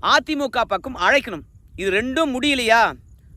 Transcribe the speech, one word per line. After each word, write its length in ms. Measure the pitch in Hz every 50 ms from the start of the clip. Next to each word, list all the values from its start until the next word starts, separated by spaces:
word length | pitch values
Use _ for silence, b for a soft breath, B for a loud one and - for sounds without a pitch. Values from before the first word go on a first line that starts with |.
அதிமுக 600 | - 185 254 302 - - 311 285 285 254 - 247
பக்கம் 360 | 226 - 202 185 - - 127 165
அழைக்கணும். 440 | 180 196 254 285 - 240 190 151 120 - - - - - -
இது 160 | - 185 196
ரெண்டும் 460 | 185 202 233 254 262 311 320 294 254 254
முடியலையா, 520 | 247 294 277 262 240 220 226 233 220 180 135 - - - - - - - -